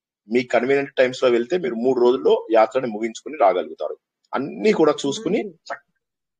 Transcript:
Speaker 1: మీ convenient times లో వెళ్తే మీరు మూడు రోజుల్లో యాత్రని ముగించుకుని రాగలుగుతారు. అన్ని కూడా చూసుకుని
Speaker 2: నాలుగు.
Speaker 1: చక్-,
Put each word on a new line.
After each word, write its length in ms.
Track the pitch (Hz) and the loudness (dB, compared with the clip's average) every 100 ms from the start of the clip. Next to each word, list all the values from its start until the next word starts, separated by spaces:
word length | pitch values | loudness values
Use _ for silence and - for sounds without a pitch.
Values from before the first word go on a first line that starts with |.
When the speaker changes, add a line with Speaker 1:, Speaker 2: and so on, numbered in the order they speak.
| _ _ 101 | _ _ -4
Speaker 1:
మీ 100 | 120 | -2
convenient 500 | 127 117 123 139 139 | 0 0 2 0 0
times 300 | - 127 127 | 0 0 2
లో 60 | 127 | 2
వెళ్తే 280 | 117 120 180 | 2 0 -4
మీరు 180 | 135 113 | -4 -2
మూడు 240 | 127 123 | -2 2
రోజుల్లో 480 | 120 135 151 220 - | 2 4 2 0 2
యాత్రని 360 | 110 110 131 127 | 2 4 0 -4
ముగించుకుని 500 | 107 113 113 - 147 | -6 -8 -8 -14 0
రాగలుగుతారు. 600 | 98 90 78 78 76 76 _ _ _ | 2 2 -4 -8 -10 -10 _ _ _
అన్ని 380 | 117 139 - 208 | -8 -8 -2 0
కూడా 240 | 196 151 240 143 | 4 2 2 -4
చూసుకుని 320 | 135 165 214 | -6 -4 -4
Speaker 2:
నాలుగు. 160 | 208 | -4
Speaker 1:
చక్-, 400 | 156 - - _ _ _ _ _ _ | -12 -16 -16 _ _ _ _ _ _